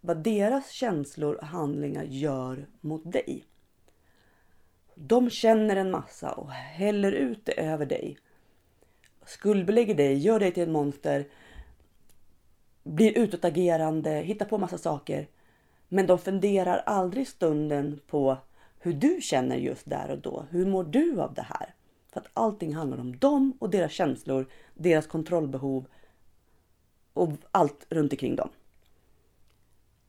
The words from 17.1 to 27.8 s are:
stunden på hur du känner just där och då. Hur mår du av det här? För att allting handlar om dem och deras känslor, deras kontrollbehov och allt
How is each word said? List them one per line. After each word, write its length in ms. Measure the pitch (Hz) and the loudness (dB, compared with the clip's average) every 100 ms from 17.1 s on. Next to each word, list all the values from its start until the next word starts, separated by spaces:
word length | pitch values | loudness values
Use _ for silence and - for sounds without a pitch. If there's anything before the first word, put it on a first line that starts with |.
| 214 262 | -2 -6
stunden 720 | - 165 151 151 147 147 147 - | -2 0 0 0 -2 -2 -6 -4
på 300 | 147 135 131 - - - _ | 0 2 0 -6 -20 -20 _
hur 140 | 175 | -6
du 280 | 147 262 359 | 0 2 2
känner 360 | - 135 127 127 | 0 0 0 -2
just 340 | 131 131 - | -4 -6 -8
där 200 | - 143 | -8 -6
och 80 | 143 | -8
då. 260 | - - 143 | -8 -10 -6
Hur 160 | 175 190 | -2 0
mår 180 | 190 | 0
du 360 | 165 233 339 226 | 0 2 2 0
av 140 | 143 | -2
det 80 | 131 | -6
här? 320 | - - - - _ _ _ | -8 -10 -10 -16 _ _ _
För 80 | - | -12
att 80 | - | -8
allting 400 | - 226 208 165 | -2 -2 -2 -6
handlar 240 | 156 147 131 | -4 -4 -6
om 200 | 123 123 | -8 0
dem 380 | 277 294 269 - | 2 4 2 0
och 100 | 214 | -2
deras 220 | 190 160 | 0 0
känslor, 540 | - 165 127 - 135 131 - - | 0 0 -2 -2 -4 -4 -10 -20
deras 320 | - 175 156 151 | -2 4 4 2
kontrollbehov 800 | 160 156 170 147 135 139 131 131 - - _ _ _ _ _ _ _ _ _ _ | -4 -2 -2 -2 -4 -4 -4 -6 -16 -20 _ _ _ _ _ _ _ _ _ _
och 200 | - 170 147 - | -2 -2 -2 -2
allt 360 | 190 147 - | 2 2 0